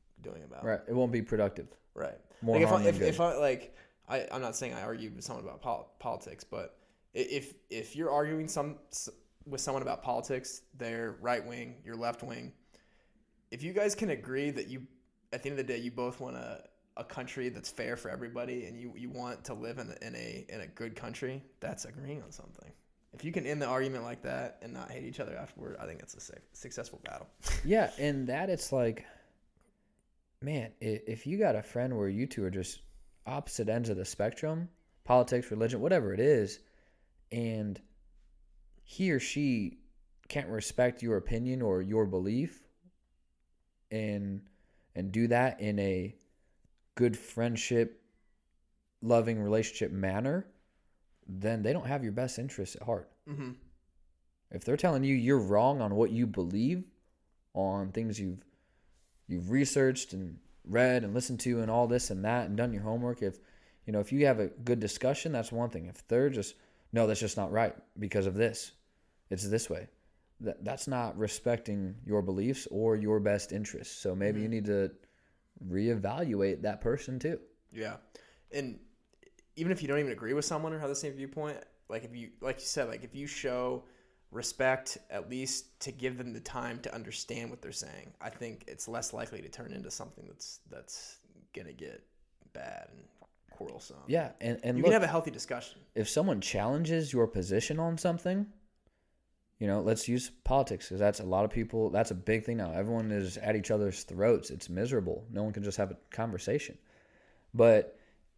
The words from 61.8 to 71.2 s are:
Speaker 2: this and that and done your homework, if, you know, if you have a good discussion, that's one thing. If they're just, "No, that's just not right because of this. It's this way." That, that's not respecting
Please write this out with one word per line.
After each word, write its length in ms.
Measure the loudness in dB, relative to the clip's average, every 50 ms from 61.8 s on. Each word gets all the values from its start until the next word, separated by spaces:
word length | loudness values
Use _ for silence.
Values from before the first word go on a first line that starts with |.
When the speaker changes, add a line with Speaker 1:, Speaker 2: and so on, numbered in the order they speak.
| 4
Speaker 2:
this 220 | 4 4 2 2 0
and 160 | -2 0 0
that 220 | 2 2 2 0
and 100 | 0 2
done 160 | 2 2 2 0
your 80 | -2 -2
homework, 380 | -2 0 0 0 -2 0 0
if, 160 | 0 -2 -2 -4 -14 -20 -20 -20 _ _ _ _ -6
you 80 | -2 0
know, 60 | 0
if 120 | 2 2
you 140 | 4 6 8
have 140 | 8 8 6
a 80 | 4
good 320 | 0 -2 -4 2 2 2 2
discussion, 520 | 2 -2 -2 2 2 2 2 2 0 -2
that's 200 | -2 -2 -2 -2
one 180 | -2 -2 -2 -2
thing. 160 | -2 -6 -8
If 200 | -8 -12 -10 -2
they're 220 | 2 4 6 6 6
just, 260 | 4 2 -2 -4 -6 _ _ _ _ _ _ 0 4
"No, 140 | 4 6
that's 120 | 6 4 2
just 180 | 0 -2 0
not 140 | 0 -2 2
right 240 | 4 4 2 2 0 -4 -16 _ -10
because 280 | -6 -4 0 2 2 2
of 80 | 2 4
this. 380 | 4 2 2 2 -2 -10 -12 -14 _ _ _ _ _ _ _ _ _ _ -6
It's 160 | -4 -2 0
this 200 | 2 2 2 0 0
way." 180 | -4 -6 -6 -10 _ _ _ _ _ _ _ _ _ -8
That, 220 | -6 -6 -6 -4 -6
that's 240 | -6 -6 -4 -4
not 300 | -2 -2 0 -2 -2 -2
respecting 800 | 0